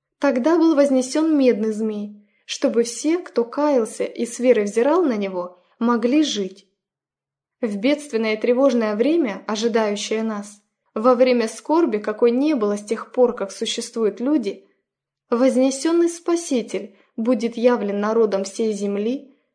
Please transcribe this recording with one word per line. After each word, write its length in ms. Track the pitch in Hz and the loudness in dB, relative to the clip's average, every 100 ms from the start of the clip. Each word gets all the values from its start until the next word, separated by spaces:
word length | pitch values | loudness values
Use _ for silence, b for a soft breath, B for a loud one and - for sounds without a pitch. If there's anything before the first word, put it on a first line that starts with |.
| _ - | _ -2
Тогда 380 | 285 247 294 339 | 0 2 2 4
был 180 | 320 | 4
вознесён 600 | 285 277 262 247 302 320 294 | 4 4 2 0 -2 2 4
медный 360 | 254 208 220 | 4 2 -2
змей, 540 | 214 220 208 208 - b b b | -2 -4 -6 -10 -14 b b b
чтобы 380 | - 269 220 | -2 0 0
все, 340 | 233 - 302 349 | -2 -2 -2 -2
кто 260 | 359 240 | -2 -4
каялся 600 | 233 285 294 262 214 - | -4 -2 2 2 0 -4
и 200 | - - | -8 -6
с 140 | 233 - | -8 0
верой 260 | 254 214 | 4 4
взирал 380 | 202 226 277 339 | 2 0 2 2
на 140 | 302 214 | 2 0
него, 420 | 196 185 180 b b b | -4 -6 -8 b b b
могли 440 | 233 233 240 302 | 0 2 2 2
жить. 440 | 277 208 185 - _ _ _ _ _ _ _ _ _ - | 2 -2 -6 -10 _ _ _ _ _ _ _ _ _ -8
В 160 | 220 202 | -6 -2
бедственное 580 | 254 294 - 220 220 | 0 0 -2 -4 -2
и 60 | 214 | -2
тревожное 540 | 226 247 277 233 214 | 0 4 4 2 0
время, 480 | 208 269 339 240 190 - | 0 2 2 0 -4 -6
ожидающее 760 | 214 233 220 208 202 - 220 | -2 0 0 0 -2 -4 -4
нас, 400 | 220 208 208 - _ _ _ | -4 -6 -10 -18 _ _ _
во 200 | 220 247 240 | 0 2 6
время 320 | 254 240 220 | 4 4 0
скорби, 500 | - - 330 294 214 | -6 0 2 2 0
какой 320 | 214 214 240 | -4 2 2
не 240 | 247 302 | 2 0
было 220 | 269 208 208 | 0 0 -2
с 80 | |
тех 260 | - 226 - | -4 -8 -4
пор, 240 | 254 233 | 2 2
как 160 | 202 196 | 2 -10
существуют 720 | - 226 - 233 233 214 202 | -6 -6 -6 -8 -2 -2 -2
люди, 480 | 254 302 202 - _ _ _ _ _ _ - | 0 0 -2 -8 _ _ _ _ _ _ -4
вознесённый 760 | 233 262 233 269 269 330 339 339 | 2 2 4 0 0 0 2 0
Спаситель 880 | - - 339 - 247 214 196 202 b b - | -2 -2 -2 0 -4 -2 -8 -10 b b -4
будет 400 | 226 233 226 233 | 0 0 -2 0
явлен 420 | 247 233 202 202 | 2 2 -2 -2
народам 440 | 214 226 208 196 | 0 2 2 0
всей 280 | 196 - 220 | -4 -4 -4
земли, 640 | 202 202 202 220 277 b b b | -2 -4 -2 -4 -4 b b b